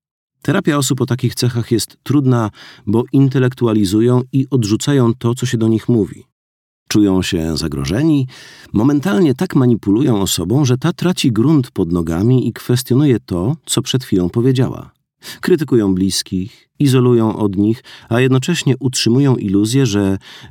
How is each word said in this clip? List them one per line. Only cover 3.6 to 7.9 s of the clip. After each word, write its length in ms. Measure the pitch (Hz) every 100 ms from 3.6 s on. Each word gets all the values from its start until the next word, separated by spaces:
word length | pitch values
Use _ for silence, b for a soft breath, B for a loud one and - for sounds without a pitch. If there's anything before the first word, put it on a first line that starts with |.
| 120 110 98 107 117 123 127
i 160 | 135 131
odrzucają 640 | 135 104 160 - 143 117
to, 220 | 113 120 120
co 100 | 127
się 120 | 117
do 100 | 113
nich 220 | 110 -
mówi. 360 | 120 92 - - _ _ _ _ _ _
Czują 340 | 110 101 92
się 360 | 90 90 80 76
zagrożeni, 720 | 78 69 69